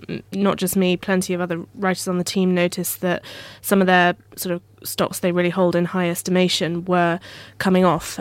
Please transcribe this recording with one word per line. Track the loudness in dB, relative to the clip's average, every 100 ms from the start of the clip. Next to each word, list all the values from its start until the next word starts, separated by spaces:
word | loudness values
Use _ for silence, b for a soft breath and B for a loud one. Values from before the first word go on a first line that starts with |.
| -6
n-, | -10 -8
not | -2 0 0
just | 0 2
me, | 2 0
plenty | 0 -2 0
of | -4
other | -4 -6 -8
writers | -6 -2 -2 -2
on | -4
the |
team | -2 0 2
noticed | 2 0 -2 -6 -4
that | -4 -4 B B B B
some | -2 2
of | 4
their | 4 4 0 _ -10
sort | -6
of | -6 -8 -18
stocks | -12 -4 -4 -2
they | -2
really | 2 0
hold | 2 2 2
in |
high | 0 0 -2
estimation | -2 0 2 2 2 -2 -4 0
were | 2 2 0 B B B B
coming | 2 4
off | 4 2 -2 -10